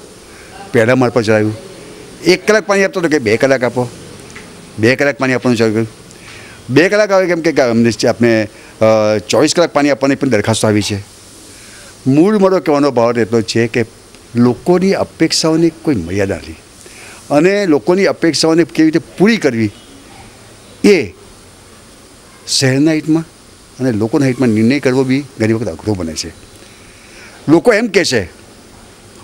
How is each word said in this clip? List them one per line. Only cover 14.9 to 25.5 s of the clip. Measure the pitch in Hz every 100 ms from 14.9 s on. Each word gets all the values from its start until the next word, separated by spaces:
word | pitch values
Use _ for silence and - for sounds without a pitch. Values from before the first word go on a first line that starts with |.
અપેક્ષાઓની | 190 196 - 165 - 160 160 170
કોઈ | 160 - 120
મર્યાદા | 82 98 98 85
નથી | 76 80 - - - - - - -
અને | 147 175 202 196
લોકોની | 143 - 185 175
અપેક્ષાઓને | 131 165 139 160 160 160
કેવી | - 160
રીતે | 160 - -
પૂરી | 196 226
કરવી | 147 117 107 - - - - - - - - - - - 202
એ | 185 101 - - - - - - - - - - - - - -
શહેરના | - 135 135 156
હિતમાં | 156 156 160 160 - - - - -
અને | 127
લોકોના | 107 113 156 135
હિતમાં | 127 127
નિર્ણય | 107 113 143
કરવો | 135 127 131
બી | 131 139 -
ઘણી | 113